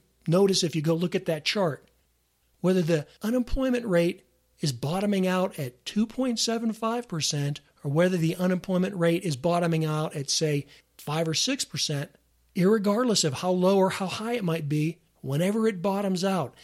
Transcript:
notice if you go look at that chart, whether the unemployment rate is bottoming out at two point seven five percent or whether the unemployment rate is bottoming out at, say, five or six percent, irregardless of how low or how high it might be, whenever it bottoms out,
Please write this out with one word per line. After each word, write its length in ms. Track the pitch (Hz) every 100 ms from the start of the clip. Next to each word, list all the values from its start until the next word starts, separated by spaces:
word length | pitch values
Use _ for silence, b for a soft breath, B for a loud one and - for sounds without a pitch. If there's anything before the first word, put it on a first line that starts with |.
| _ _ -
notice 360 | 175 196 185
if 120 | 165 160
you 60 |
go 140 | 151 165
look 200 | 175 185
at 100 | -
that 180 | 156 -
chart, 420 | 214 175 131 - _ _ _ _ _ _ _
whether 200 | 175 185
the 240 | 165 165 147 b
unemployment 640 | 214 247 240 269 262 240 233
rate 380 | 170 170 185 _ _ _ _
is 120 | 156
bottoming 560 | 120 143 180 208 196 185
out 300 | 185 190 -
at 260 | 131 - -
two 220 | 214 226
point 320 | - 262 226
seven 340 | - 226 226
five 340 | 214 226 240 240
percent 540 | 165 139 147 143 147 b _
or 80 | 147
whether 260 | 147 180 185
the 180 | 160 175
unemployment 600 | 185 180 - 180 185 196
rate 280 | 170 170
is 120 | 175 127
bottoming 500 | 170 175 170 160 156
out 300 | 151 156 151
at, 160 | 135
say, 340 | - 156 143 - B B -
five 300 | - 156 165
or 80 | 156
six 280 | - 269
percent, 460 | - 151 - 147 143 _ _ _ _ -
irregardless 680 | 185 220 196 208 254 202
of 120 | 160 127
how 160 | 180
low 260 | 185 185 196
or 140 | 185
how 160 | - 185
high 260 | - 220
it 100 | 240
might 240 | 180 165 147
be, 300 | 151 156 160 _ _
whenever 460 | 135 143 185 220 220
it 140 | 190
bottoms 440 | 196 196 202 185 190
out, 300 | 190 131 B